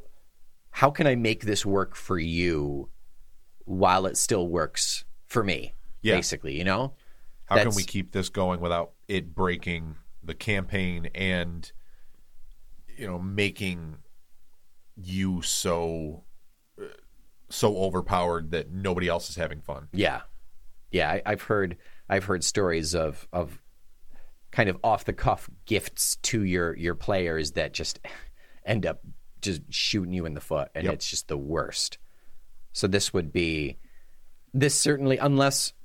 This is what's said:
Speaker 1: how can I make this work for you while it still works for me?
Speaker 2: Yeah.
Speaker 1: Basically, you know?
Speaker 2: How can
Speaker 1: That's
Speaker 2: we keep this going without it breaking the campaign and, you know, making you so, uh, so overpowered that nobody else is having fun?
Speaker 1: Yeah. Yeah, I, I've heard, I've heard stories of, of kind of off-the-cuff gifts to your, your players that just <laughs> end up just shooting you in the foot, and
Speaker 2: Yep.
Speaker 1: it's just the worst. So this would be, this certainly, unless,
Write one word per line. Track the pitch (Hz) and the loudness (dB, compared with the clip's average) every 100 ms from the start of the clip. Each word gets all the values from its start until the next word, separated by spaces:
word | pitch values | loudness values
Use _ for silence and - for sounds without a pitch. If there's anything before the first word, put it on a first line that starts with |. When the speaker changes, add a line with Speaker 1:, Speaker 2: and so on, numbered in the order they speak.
| - - - - - - - - | -8 -14 -18 -18 -18 -18 -12 4
Speaker 1:
how | 139 | 4
can | 147 151 | 6 4
I | 123 | 6
make | 113 110 | 4 2
this | 104 101 101 | 2 2 4
work | 98 95 - | 4 2 -2
for | - 92 | 0 0
you | 82 82 87 78 71 71 - - - - - - - - - | 2 4 4 4 0 -2 -6 -10 -14 -14 -16 -16 -16 -14 -4
while | 92 95 92 95 | 4 6 6 4
it | - | 2
still | - 107 87 | 2 4 4
works | 85 76 - - - - - - | 2 2 0 0 -2 -6 -10 -2
for | 120 | 2
me? | 98 73 60 - - - | 2 2 0 -4 -6 0
Speaker 2:
Yeah. | 110 92 | 4 4
Speaker 1:
Basically, | - 73 78 69 | 2 -2 -2 0
you | |
know? | 90 95 135 - - - - - - | 2 2 0 -6 -14 -14 -14 -12 2
Speaker 2:
How | 101 | 4
can | 110 | 6
Speaker 1:
That's | 101 | 2
Speaker 2:
we | |
keep | 92 101 90 | 0 -2 -2
this | 98 92 | -2 -2
going | - 92 90 | 0 2 2
without | 87 85 80 - - | 2 0 -2 -8 -4
it | 95 82 | -2 -2
breaking | 80 92 87 - 85 80 78 - - | 2 2 2 -2 -4 -4 -8 -10 -10
the | - 80 | -8 -4
campaign | - 101 92 98 92 87 82 82 | 0 0 0 0 0 0 -2 0
and, | 95 90 85 85 - - - - - - - - - - - - - 104 | 2 2 0 -4 -8 -10 -12 -12 -14 -16 -16 -12 -10 -12 -14 -12 -10 -8
you | 110 | -6
know, | 90 | -6
making | 92 98 101 - 95 87 80 78 - - - - - - - - - - | -2 2 2 2 -2 -4 -8 -12 -14 -18 -18 -16 -16 -18 -20 -20 -18 -14
you | 90 95 95 90 | -4 0 2 0
so, | 82 - 95 85 85 82 78 80 - - - - _ - | 0 0 2 2 2 -2 -4 -8 -14 -16 -18 -20 _ -16
uh, | 101 - - - - - - | -16 -16 -20 -20 -20 -20 -12
so | - 113 98 | 0 2 4
overpowered | 95 90 90 92 90 85 78 | 2 2 2 2 4 0 0
that | 82 73 | -2 -2
nobody | 90 98 90 90 | -4 0 2 2
else | 85 - | 0 -2
is | - | -4
having | 80 78 | -4 -4
fun? | - 69 73 | -8 -8 -6
Speaker 1:
Yeah. | 92 90 64 - - - - - - - | 2 2 2 -6 -12 -10 -12 -12 -14 -2
Yeah, | 92 76 | 2 2
I, | 92 - | 2 0
I've | 104 | -2
heard, | - 107 95 85 - - - | 2 2 2 -2 -12 -14 0
I've | 98 95 | 0 2
heard | 92 | 0
stories | - - 92 82 78 | 2 2 4 2 2
of, | 85 80 76 - | 2 0 -2 -4
of | 87 80 - - - - - - - - - - | -2 -2 -6 -16 -20 -20 -16 -12 -10 -12 -14 -4
kind | - 107 | 2 2
of | 90 | 4
off-the-cuff | 117 107 - 101 127 101 - - - | 4 4 2 0 2 2 -2 -14 0
gifts | 104 - - - - | 0 2 -2 0 0
to | - 117 | 0 2
your, | 98 90 85 80 | 2 2 2 0
your | 82 | -2
players | 82 - 98 87 80 76 | 0 0 2 2 0 0
that | - 76 | 0 -2
just | - - - - - - | -2 -6 -6 -10 -14 -14
<laughs> | - - - - | -16 -20 -10 -2
end | 110 87 | 0 0
up | - - - - - | -4 -8 -12 -14 -6
just | 101 80 - | -4 -4 -4
shooting | - - 110 90 | -2 0 0 0
you | 90 82 | -2 -2
in | |
the | 73 | -6
foot, | - 76 69 | -2 -2 -2
and | 80 92 | -2 -2
Speaker 2:
Yep. | 73 | -2
Speaker 1:
it's | - | -4
just | - - | -6 -4
the | 73 | -4
worst. | 71 78 71 - - - - - - - - - - | -2 -2 -2 -4 -4 -6 -16 -16 -12 -12 -12 -12 -8
So | - 98 | 0 2
this | 98 - | 4 2
would | 98 78 | 0 0
be, | 90 82 80 69 - - - - - - - - | 2 2 2 -2 -4 -12 -16 -16 -16 -16 -18 -4
this | 131 143 | 2 4
certainly, | - 156 143 139 131 | 4 4 4 4 4
unless, | 143 139 139 135 - - | 6 6 6 4 -2 -6